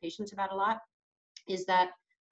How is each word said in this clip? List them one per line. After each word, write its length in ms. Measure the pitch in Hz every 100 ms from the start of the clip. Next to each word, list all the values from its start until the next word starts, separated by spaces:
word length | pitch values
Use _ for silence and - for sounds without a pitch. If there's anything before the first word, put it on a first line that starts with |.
patients 320 | 170 - 208
about 180 | 202 196
a 40 | 190
lot, 240 | 202 226 - _ _ _ _ - -
is 180 | 180 185
that 260 | 185 180 - _ _ _